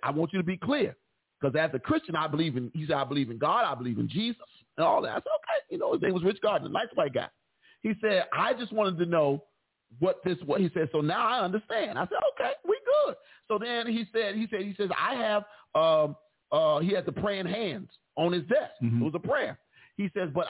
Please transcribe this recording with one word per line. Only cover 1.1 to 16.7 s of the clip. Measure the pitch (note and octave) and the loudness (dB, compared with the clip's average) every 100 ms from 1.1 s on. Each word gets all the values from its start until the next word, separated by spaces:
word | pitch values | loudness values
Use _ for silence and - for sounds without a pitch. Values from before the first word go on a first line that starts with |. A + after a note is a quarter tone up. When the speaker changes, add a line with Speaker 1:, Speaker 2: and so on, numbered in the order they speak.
| _ _ _ | _ _ _
Speaker 1:
'cause | C#3 D3+ | -2 0
as | D#3+ | 0
a | C3 | -2
Christian, | - D#4 - D#3+ | -2 -2 0 -2
I | D#3 | -2
believe | D3 E3 B2+ | 0 0 -2
in," | B2 D#3+ | -4 -6
he | D3+ | -2
said, | C#3+ | -2
"I | B2+ | 0
believe | C#3+ B2 | -2 -2
in | A2+ | 0
God, | D3+ A3 G3+ | 0 2 0
I | B2+ | -2
believe | B2 A2 | -2 -2
in | A#2 | -2
Jesus, | E3 A3+ A3+ - _ _ - | -2 -2 -4 -14 _ _ 0
and | E3 | 2
all | - | 2
that." | C4 | 0
I | - | -4
said, | C#5+ | -4
"Okay." | D5+ - D#5 - | -4 -2 -4 -4
You | F4 | -4
know, | - | -2
his | - | 0
name | - | 0
was | F3+ | 2
Rich | F3 G#3 | 0 0
Gardner, | G#3+ F3+ - | 0 0 -2
nice | F3 A#3 | -4 -2
white | - D3 | 0 0
guy. | B2 C#3 _ _ _ _ _ | -2 -6 _ _ _ _ _
He | A3 A3 | -4 -2
said, | G#3+ F#3+ - | 0 0 0
"I | D#3+ A3 | 0 0
just | A#3+ A3+ | 0 -2
wanted | G#3+ G3 E3+ | 0 0 0
to | F3 | 2
know | E3 C#3+ C#3+ - _ _ _ _ A#2+ | 4 4 2 -4 _ _ _ _ 0
what | F#3 - | 0 2
this | F3+ F3 C#3+ | -2 -4 0
was." | G3+ | 2
He | F3+ F3 | 2 0
said, | D#3 | 0
"So | D#3 | 0
now | D3+ G3+ A3+ | 0 0 0
I | B3 | 0
understand." | F#3 G#3 - A3+ - - | 0 -2 -2 -2 -2 -4
I | |
said, | G3 - C#5+ | -2 0 0
"Okay, | - B4 C#5+ E4+ | 0 -2 -2 -2
we | B4 A#4+ D5+ C#5+ | 0 2 4 2
good." | - - - - | -2 -14 -18 -4
So | G#3+ | -4
then | A#3 A#3+ A#3 | -2 -2 0
he | A3+ G#3+ | -2 -2
said, | A3 G#3 G#3+ | -2 0 -2
he | A3 | -4
said, | G#3 | -4
he | G3+ F#3+ | -4 -4
says, | G3 - | -2 0
"I | G3 B3+ | 0 0
have," | A3 G#3 G3+ - _ | 0 0 -2 -12 _
um, | - D#3+ D#3 D3 D3 _ _ _ | 2 6 6 4 -2 _ _ _
uh, | D3+ D#3 | 2 4